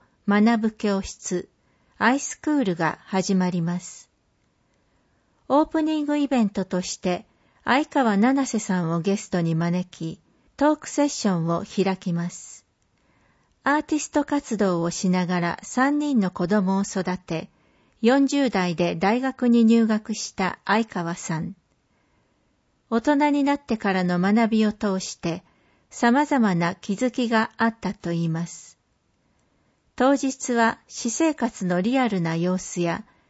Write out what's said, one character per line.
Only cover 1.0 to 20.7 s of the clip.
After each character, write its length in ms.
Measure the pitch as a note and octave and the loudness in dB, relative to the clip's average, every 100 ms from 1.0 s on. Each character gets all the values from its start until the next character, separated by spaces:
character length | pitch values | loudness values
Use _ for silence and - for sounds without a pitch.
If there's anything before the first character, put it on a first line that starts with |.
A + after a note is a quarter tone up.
室、 480 | F#3+ - - F3+ - _ _ _ _ _ | -4 -12 -6 -6 -6 _ _ _ _ _
ア 160 | G#3 | 0
イ 60 | C#4 | 2
ス 180 | - - | -2 -8
ク 120 | - | -2
ー 120 | D4 | 0
ル 120 | G#3 E3+ | 0 0
が 240 | D#3+ - | -2 -4
始 320 | - F#3+ F#3 F#3+ | -4 -4 0 0
ま 140 | F3+ | 0
り 120 | F3 | 0
ま 200 | E3 F3+ | -2 -4
す。 280 | - - - _ _ _ _ _ _ _ _ _ _ _ _ _ - | -8 -18 -20 _ _ _ _ _ _ _ _ _ _ _ _ _ 0
オ 140 | C#4 | 2
ー 20 | D#4 | 2
プ 160 | D#4+ | 0
ニ 200 | D#4 D#4 | 0 -2
ン 40 | D4 | -2
グ 120 | D4 | 0
イ 100 | C#4+ | 0
ベ 140 | C4 | 2
ン 60 | G#3 | 0
ト 140 | - | -2
と 180 | F#3 F3+ | -4 -4
し 140 | F#3 - | -6 -6
て、 300 | F#3 F3 - _ _ _ - | -4 -4 -6 _ _ _ 0
相 200 | B3+ D4+ | 0 0
川 300 | D4 A#3+ G3 | 0 2 4
七 300 | A#3+ C4+ C4 | 4 2 0
瀬 140 | G#3+ | -4
さ 200 | - F#3 | -2 -2
ん 120 | E3 | 0
を 100 | E3+ | -2
ゲ 160 | E3 G3 | 0 -2
ス 120 | - | -2
ト 120 | F3+ | -2
に 120 | E3 D#3+ | 0 0
招 340 | E3+ F3+ F3+ | 0 -2 -4
き、 320 | - D#3+ - _ _ _ - | -8 -10 -10 _ _ _ 0
ト 180 | D4 | 0
ー 40 | D4+ | 0
ク 120 | - | -4
セ 160 | - C#4+ | -2 0
ッ 40 | |
シ 180 | - G#3 | 0 -2
ョ 120 | F3 | 0
ン 80 | E3 | 0
を 180 | E3+ - | -2 -4
開 320 | - F#3+ F#3+ | -2 0 -2
き 160 | F#3 | -4
ま 160 | E3+ F3 | -4 -4
す。 340 | - - - _ _ _ _ _ _ _ _ _ _ | -8 -18 -20 _ _ _ _ _ _ _ _ _ _
ア 140 | C4 D4 | 0 0
ー 60 | |
テ 120 | D4+ D4+ | 0 -4
ィ 40 | |
ス 100 | - | -2
ト 140 | D4+ | -2
活 340 | C#4+ C#4+ - G#3 | 0 -4 -4 -2
動 260 | G3 E3+ | 0 0
を 80 | E3+ | -2
し 180 | - F#3 | -2 0
な 160 | F#3 F3 | 0 0
が 140 | F3+ | -2
ら 200 | E3+ - | -2 -6
三 340 | - - C4+ D4 | -6 0 0 0
人 220 | D4 B3+ | 0 0
の 120 | F#3 | 0
子 160 | - E3+ | -2 0
供 300 | G#3+ F#3 F#3+ | 2 2 0
を 60 | |
育 340 | G3+ G3 F#3 F3+ | -2 -4 -4 -6
て、 320 | - E3 F#3+ _ _ _ _ _ | -6 -8 -8 _ _ _ _ _
四 260 | A3 C#4 C4+ | 2 4 2
十 220 | C#4+ C4 | 2 0
代 240 | G3 F3+ E3 | 0 0 0
で 200 | F3 E3+ | -2 0
大 240 | F#3+ A#3+ | 0 0
学 280 | C4 C4 B3 | -2 -2 2
に 180 | A#3 A3 | 4 6
入 220 | A#3 A3 | 6 4
学 260 | G#3+ G#3+ | 0 -2
し 220 | G#3+ - - | -8 -10 -4
た 240 | F#3 - | -4 -4
相 220 | - | -2